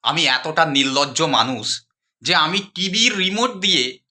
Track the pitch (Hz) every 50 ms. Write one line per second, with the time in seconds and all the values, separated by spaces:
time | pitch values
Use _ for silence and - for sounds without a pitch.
0 | - 120 147 165 160 135 127 131 - 160 156 165 160 156 139 139 135 135 131 139
1 | 143 139 123 151 165 151 131 113 113 127 127 110 104 - - - _ _ _ _
2 | _ _ _ _ 117 139 180 170 156 160 185 202 196 - _ 175 185 196 180 220
3 | 226 247 220 190 185 185 202 214 240 247 226 190 185 - 185 147 123 127 127 -
4 | _ _